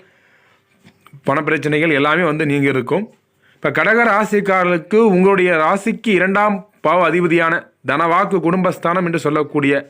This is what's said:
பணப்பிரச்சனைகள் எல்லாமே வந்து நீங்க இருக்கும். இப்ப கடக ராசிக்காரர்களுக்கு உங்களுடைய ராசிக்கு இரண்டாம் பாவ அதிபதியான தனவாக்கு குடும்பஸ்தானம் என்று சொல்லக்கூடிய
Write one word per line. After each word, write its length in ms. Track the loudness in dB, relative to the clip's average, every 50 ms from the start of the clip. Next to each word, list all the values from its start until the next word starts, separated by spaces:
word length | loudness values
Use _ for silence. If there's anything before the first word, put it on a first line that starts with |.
| -14 _ _ _ _ _ _ _ _ _ _ _ _ _ _ _ _ -20 _ _ _ -20 -20 -8 _ -2
பணப்பிரச்சனைகள் 720 | -2 -2 -2 -2 -2 -2 -2 -2 -2 0 0 0 0 0
எல்லாமே 240 | 2 0 0 0 0 -2 -2
வந்து 140 | -2 -2 -2 0
நீங்க 140 | 0 0 0 0
இருக்கும். 280 | -2 -2 -2 -4 -4 -4 -8 -12 _ _ _ _ _ _ _ _
இப்ப 140 | _ -6 -4 -2 0
கடக 200 | 0 2 2 2 2 2 2
ராசிக்காரர்களுக்கு 840 | 0 0 0 0 0 0 0 0 0 2 0 0 -2 -2 0 2 2 4 4 4
உங்களுடைய 340 | 4 4 4 4 4 2 2 2 2 2
ராசிக்கு 440 | 0 0 0 -2 -4 -6 -4 -2 -2 0 0
இரண்டாம் 360 | 0 0 0 0 0 0 -2 -4 -8 -14 _ _ -2
பாவ 160 | 0 2 2 2 2
அதிபதியான 440 | 0 0 0 2 2 2 2 0 -2 -4 -6 -12 _ _ -6 -4
தனவாக்கு 460 | -2 -2 0 0 0 0 0 0 -2 -2 0
குடும்பஸ்தானம் 600 | 0 -2 0 -2 -2 -4 -2 -4 -2 -2 -2 -2 -2
என்று 120 | -4 -2 -2
சொல்லக்கூடிய 500 | -2 -2 -2 -4 -2 -2 -2 0 0 0 -2 -2 -8